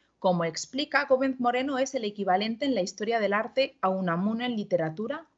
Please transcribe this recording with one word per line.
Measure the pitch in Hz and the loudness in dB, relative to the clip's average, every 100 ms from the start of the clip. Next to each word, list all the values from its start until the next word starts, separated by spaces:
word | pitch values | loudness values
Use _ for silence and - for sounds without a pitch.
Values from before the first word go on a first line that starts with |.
| _ _ | _ _
Como | 190 175 165 | 2 2 0
explica, | 160 - 262 294 277 277 | -4 -8 -6 0 0 4
Gómez | 254 269 262 | 4 2 2
Moreno | 240 247 277 254 | 0 0 -2 -2
es | 269 | -2
el | 254 | -2
equivalente | 208 208 190 185 220 226 285 | -4 -4 2 2 2 -2 0
en | |
la | 220 | 0
historia | 190 - 214 226 | -2 -4 -2 0
del | 196 | 2
arte | 202 214 - 269 - | 0 0 0 -2 0
a | 190 | -2
Unamuno | 190 180 170 208 226 247 | 0 0 0 0 0 -2
en | 220 | -4
literatura | 196 175 160 160 226 311 320 | 0 0 0 -4 -6 -6 -10